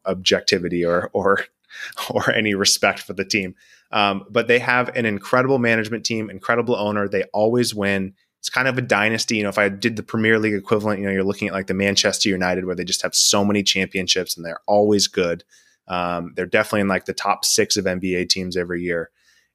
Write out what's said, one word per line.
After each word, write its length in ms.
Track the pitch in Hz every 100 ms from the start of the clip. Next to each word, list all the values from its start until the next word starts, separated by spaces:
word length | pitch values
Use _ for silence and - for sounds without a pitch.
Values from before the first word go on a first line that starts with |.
| 92
objectivity 800 | 92 92 95 - 95 87 87 85
or, 240 | 87 -
or, 320 | - 98 98 - _ _ -
<laughs> 320 | - - -
or 220 | 104 -
any 240 | 113 107 98
respect 440 | 98 - 101 95
for 120 | -
the 120 | 95 95
team. 280 | 107 92 - _ - -
Um, 340 | 110 101 98 -
but 180 | 107 117
they 120 | 120
have 360 | 120 123 120 127
an 100 | 113
incredible 540 | 101 - 127 131 135
management 460 | 117 113 107 113 -
team, 240 | 113 107
incredible 460 | 95 - 120 120 110
owner. 320 | 104 104 101
They 140 | 98 90
always 420 | 101 107 123 120 107
win. 380 | 98 98 95 - _ _
It's 100 | -
kind 200 | 127 131
of 80 | 131
a 40 |
dynasty. 540 | 113 101 107 113 - 113
You 80 |
know, 60 | 101
if 80 | 101
I 100 | 101
did 300 | 98 117 107
the 60 |
Premier 360 | - 113 110 110
League 140 | 107
equivalent, 480 | 104 - 110 107 101
you 40 | 98
know, 60 |
you're 120 | 95 95
looking 240 | 98 104
at, 40 |
like, 140 | 95 95
the 60 |
Manchester 560 | 95 98 101 104 - 107
United, 360 | 92 90 90 92
where 100 | 87
they 100 | 90
just 160 | -
have 120 | 90
so 300 | - - 104
many 180 | 101 101
championships 760 | 98 95 92 95 90 92 90 -
and 80 | 85
they're 160 | 82 -
always 400 | 104 104 104 95
good. 360 | - 87 85 _ _ _ _ -
Um, 420 | 90 87 87 87 -
they're 100 | 92
definitely 360 | 110 110 107
in, 60 | 98
like, 180 | 92 -
the 80 |
top 300 | - 98 95
six 320 | - - 104 104
of 100 | 95
N 140 | 90
B 160 | 92 90
A 100 | 87
teams 300 | 95 92 90
every 260 | 87 87
year. 300 | 87 85 80 _ _ _ _